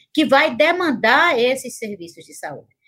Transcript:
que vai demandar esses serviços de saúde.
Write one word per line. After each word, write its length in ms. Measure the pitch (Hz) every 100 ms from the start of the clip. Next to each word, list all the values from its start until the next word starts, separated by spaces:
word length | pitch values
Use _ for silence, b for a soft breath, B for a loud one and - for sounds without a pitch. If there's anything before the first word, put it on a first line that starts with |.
| b
que 120 | -
vai 300 | 262 269 311
demandar 840 | 233 311 349 339 226 220 269 339 262
esses 400 | 247 262 247 -
serviços 460 | 214 202 170 170
de 100 | 160
saúde. 340 | 151 160 139 - b